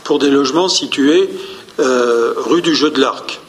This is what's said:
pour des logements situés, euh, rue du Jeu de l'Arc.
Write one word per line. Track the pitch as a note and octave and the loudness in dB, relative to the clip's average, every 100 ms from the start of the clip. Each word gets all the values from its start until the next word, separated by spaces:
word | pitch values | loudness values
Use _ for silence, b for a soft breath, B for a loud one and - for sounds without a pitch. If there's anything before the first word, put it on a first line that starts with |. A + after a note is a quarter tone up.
pour | - D3 | -2 0
des | C#3+ | 2
logements | C#3 C#3 D3+ F#3 | 2 2 0 0
situés, | - C#3 - C#3 E3+ F#3+ F#3+ B B B - | -2 -4 0 2 4 2 -4 B B B -2
euh, | C3+ B2+ A#2+ A#2 A#2 A2+ | 0 2 2 2 0 -2
rue | A#2+ D#3+ | 0 0
du | E3+ C#3+ | 2 0
Jeu | D3+ | 0
de | D3+ | 2
l'Arc. | B2+ G2 - - | -2 -2 -12 -16